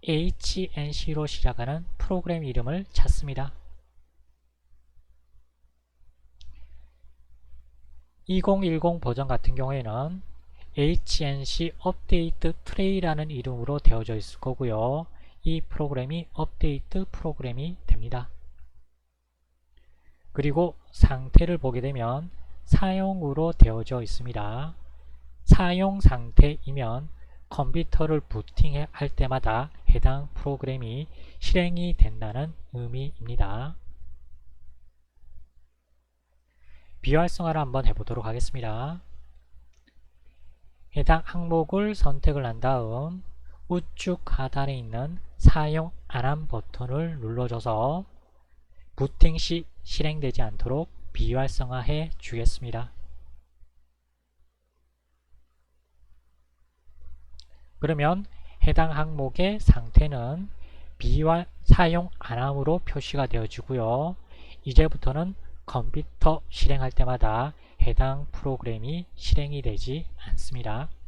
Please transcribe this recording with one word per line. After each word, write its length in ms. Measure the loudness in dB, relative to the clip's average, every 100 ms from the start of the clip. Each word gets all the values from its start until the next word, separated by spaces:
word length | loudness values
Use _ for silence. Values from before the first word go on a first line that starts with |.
| -2
에이치엔씨로 1200 | 0 0 -2 -2 -2 -4 -6 -6 -4 -4 -4 -4
시작하는 580 | 0 0 0 -4 -6 -6 -4
프로그램 460 | -2 -2 -2 -6
이름을 400 | -2 -2 -2 -4 -2
찾습니다. 600 | 4 6 6 2 -6 -6 -8 -16 -20 _ -20 _ _ _ _ _ _ _ -20 _ -20 _ -20 _ -20 _ _ _ _ _ _ -20 _ -20 -16 -16 -14 -18 -20 -20 _ -20 -20 -20 -20 -20 -20 -20 -20 -20 -20 -20 _ -2
이공일공 760 | 0 2 0 0 0 -2 -2
버전 260 | -4 -4 -2
같은 300 | 2 4 2
경우에는 680 | -2 -4 -6 -6 -6 -8 -12 -16 -18 -20 -12 -2
에이치엔씨 920 | 2 2 2 0 0 -4 -4 -2 -4 -4
업데이트 720 | -4 -4 4 4 4 0 0 -2
트레이라는 640 | -6 -2 0 0 -2 -2 -4
이름으로 520 | -8 -8 -6 -4 6
되어져 340 | 8 8 0
있을 240 | -6 -8 -10
거고요. 680 | -8 -4 -4 -2 -2 -2 -8 -14 -18 -2
이 180 | 0 0
프로그램이 680 | -2 -4 -4 -4 -6 -8 -10
업데이트 760 | -6 -6 0 0 0 -4 -4 -4
프로그램이 680 | -6 -8 -6 -8 -6 -8 -8 4
됩니다. 420 | 4 6 -4 -6 -10 -14 -16 -20 -20 -20 _ _ _ _ _ _ _ _ _ _ -20 -20 _ -12
그리고 440 | -4 -2 0 -2 -4 -16
상태를 680 | 6 6 6 6 6 6 0
보게 220 | -2 -4
되면 500 | -6 -4 -4 -4 -8 -12 -12 -12
사용으로 880 | 4 4 4 0 -2 -2 -4 -2 -2
되어져 500 | 8 8 8 -6 -6
있습니다. 720 | -4 -4 -4 -6 -6 -6 -8 -10 -16 -16 -18 -18 -18 -10
사용 560 | 8 8 8 0 0 4
상태이면 1080 | 4 4 2 6 6 6 -6 -6 -6 -6 -8 -14 -18 -20 -12
컴퓨터를 720 | -6 0 0 2 2 2 0
부팅할 880 | -4 -10 -6 4 4 4 -6 -6 -4
때마다 560 | 0 0 0 0 -2 -4 -2 4
해당 380 | 6 4 0 -6
프로그램이 720 | -8 -6 -6 -6 -8 -8 -10 -10 -14 -14 -2
실행이 560 | 4 4 4 0 -2 6
된다는 580 | 6 6 -6 -4 -6 -8 -12
의미입니다. 1040 | -10 -8 -6 -6 -8 -2 2 2 0 -6 -10 -12 -12 -12 -12 -14 -18 -18 -18 -18 -18 -20 _ _ _ -18 -16 -18 -20 -20 _ _ _ _ _ _ _ _ _ -20 -20 -20 -6
비활성화를 580 | 0 2 2 -2 -2 -2
한번 260 | -2 2 4
해보도록 380 | 2 -4 -6
하겠습니다. 800 | -6 -2 -2 -2 -6 -6 -8 -10 -14 -18 -18 -20 _ -20 -20 -20 _ -20 -20 _ -20 -20 -20 -20 -20 _ -8 0
해당 260 | 4 2
항목을 720 | 0 -6 -2 -2 0 -2 -4
선택을 520 | 4 4 6 4 2 -4
한 140 | -2
다음 640 | 0 0 -2 -6 -8 -8 -12 -14 -16 -16 -6
우측 520 | -4 -4 -8 -6 -4 0 -2
하단에 380 | 0 -2 -2 -4
있는 420 | -8 -6 -6 -8 -10 6
사용 520 | 8 8 2 -2 -4 -10 -8
안 160 | -4
한 220 | -2 -2 -4
버튼을 720 | -6 -6 -10 -6 -4 -4 -6
눌러줘서 840 | -8 -6 -4 -4 -4 -2 -2 -2 -8 -20 _ _ _ -20 _ -20 -18 -6
부팅 400 | -6 8 8 8
시 300 | -2 -4 -6 -12
실행되지 580 | -6 -2 -2 0 -2 2
않도록 480 | 2 2 -2 -2 -6 -10 -10
비활성화해 960 | -2 0 0 -2 -2 -4 -2 -2 -2 -4 -8
주겠습니다. 720 | -8 0 0 0 -4 -6 -8 -10 -12 -14 -16 -20 _ _ -20 _ _ _ _ _ _ _ _ _ _ _ _ _ _ _ _ -20 _ _ _ _ _ _ _ -20 _ _ _ _ _ _ -20 -16 -14 -14 -16 -20 -20 -20 -20 -8
그러면 480 | -4 0 0 -2 -6 -14 -16 2
해당 280 | 4 4 2
항목의 680 | 0 -2 -2 -4 0 0 2
상태는 920 | 4 4 6 6 6 -4 -6 -8 -8 -10 -12 -14 -16 -6
비활-, 480 | 0 0 2 0 -2 -4
사용 480 | 8 8 8 2 -4 -10
안 200 | -8 -4
함으로 420 | -4 -2 0 -2
표시가 460 | -2 -6 -4 -4 0
되어지고요. 920 | -2 -2 -8 -6 -4 -2 -2 -4 -8 -14 -18 -16 -12
이제부터는 720 | 4 6 6 2 -2 -2 -6 -8 -12 -14 -8
컴퓨터 760 | -4 -2 -2 -4 2 4 4 -4
실행할 400 | 4 6 6 2
때마다 640 | 2 2 4 2 2 -4 -8 -20 4
해당 440 | 4 6 0 -2 -6
프로그램이 720 | -6 -6 -6 -6 -8 -6 -8 -10
실행이 480 | -8 2 2 2 -4
되지 440 | -4 -2 -4 -4 -8 -10 -2
않습니다. 600 | 0 0 -2 -4 -4 -6 -10